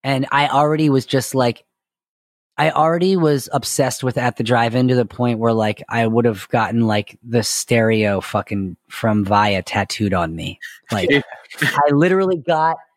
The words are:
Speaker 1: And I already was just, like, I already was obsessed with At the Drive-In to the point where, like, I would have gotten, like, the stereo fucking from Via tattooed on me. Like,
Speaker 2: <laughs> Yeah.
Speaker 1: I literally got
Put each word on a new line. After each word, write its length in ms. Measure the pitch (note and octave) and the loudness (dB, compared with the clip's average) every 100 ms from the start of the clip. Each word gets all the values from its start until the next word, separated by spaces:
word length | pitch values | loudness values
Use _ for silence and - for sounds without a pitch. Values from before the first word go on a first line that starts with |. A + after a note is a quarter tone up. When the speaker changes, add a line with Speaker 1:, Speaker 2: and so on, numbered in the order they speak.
Speaker 1:
And 220 | C3+ C3+ C3+ | -2 -4 -2
I 160 | C#3 C#3+ | 0 0
already 400 | C#3 D3+ D#3 D#3 | 2 2 2 2
was 160 | C3+ | 2
just, 300 | - C3+ A#2+ | 2 -2 0
like, 300 | C3 A#2+ A2 _ _ _ _ _ _ _ _ _ - | 0 0 -2 _ _ _ _ _ _ _ _ _ -2
I 140 | D#3 | 0
already 460 | D3 D#3+ E3+ F#3 F#3+ | 2 2 2 2 2
was 320 | D#3 C#3+ - | 2 0 -2
obsessed 500 | C#3 - - C3 - | -6 -4 -2 -2 0
with 140 | B2+ B2 | -4 0
At 180 | B2 - | -2 -2
the 60 | |
Drive-In 460 | A2+ A#2+ A#2 A#2+ B2+ | 0 2 2 2 2
to 60 | |
the 100 | B2+ | 2
point 340 | A2 - B2 A2+ | 0 -2 -2 0
where, 140 | A#2 | 0
like, 300 | A2+ G#2+ G#2 - | 2 0 -2 -6
I 180 | A2+ A2+ | -2 2
would 180 | A2+ | 2
have 240 | A#2 G#2 - | 2 -2 -4
gotten, 380 | A#2+ G#2+ A#2 A2+ | -2 0 0 2
like, 320 | G#2 G2+ - | 0 -2 -14
the 200 | A#2 A#2 | -4 -2
stereo 760 | G#2+ - - A#2+ A2+ A2 G#2+ G2 | -2 -6 0 2 2 2 0 -2
fucking 560 | - G#2 - G2+ F#2+ - _ | -4 -6 -4 -6 -6 -10 _
from 360 | - A#2 G#2+ | -4 0 0
Via 380 | G2 G2+ G#2 F#2+ | 2 2 2 0
tattooed 520 | - G#2+ G2 - G#2 | -2 -4 -4 -4 -2
on 200 | F#2 E2 | -2 -4
me. 240 | D#2+ C#2 - - - - | -6 -10 -12 -18 -20 -8
Like, 200 | G#2 B2 | -4 0
Speaker 2:
<laughs> 0 | |
Yeah. 120 | C#3+ - - - - | 0 -2 -18 -20 -6
Speaker 1:
I 280 | D#3 - D3 | -4 0 2
literally 460 | C#3+ F3 F#3+ F#3+ F3+ | 4 4 2 0 -2
got 400 | C#3 D#3+ D#3+ D#3+ _ | -2 0 0 -4 _